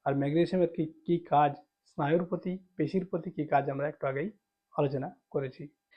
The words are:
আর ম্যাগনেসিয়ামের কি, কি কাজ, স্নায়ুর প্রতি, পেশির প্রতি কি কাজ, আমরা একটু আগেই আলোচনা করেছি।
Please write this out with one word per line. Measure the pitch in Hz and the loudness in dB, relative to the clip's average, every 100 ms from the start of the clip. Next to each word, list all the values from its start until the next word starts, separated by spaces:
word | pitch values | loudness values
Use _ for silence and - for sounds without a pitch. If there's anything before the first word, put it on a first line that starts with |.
| 139 | -2
আর | 139 | 0
ম্যাগনেসিয়ামের | 139 156 165 185 170 - | 2 2 2 2 2 0
কি, | 156 - - | -6 -6 -2
কি | 175 - | -2 2
কাজ, | 147 147 - - _ _ | 4 4 0 -14 _ _
স্নায়ুর | - 143 170 170 | -4 2 2 2
প্রতি, | 175 185 185 - - | -4 -4 -6 -6 -4
পেশির | 156 190 180 | 0 0 -2
প্রতি | 175 170 | -4 -4
কি | 165 147 | -6 0
কাজ, | 143 143 | 2 2
আমরা | 139 147 | -2 -4
একটু | - 139 | -4 -4
আগেই | 135 185 - _ _ _ - | -2 -6 -8 _ _ _ 0
আলোচনা | 143 135 147 - _ | 0 0 -6 -10 _
করেছি। | 156 135 - 147 _ _ | -6 -6 -8 -18 _ _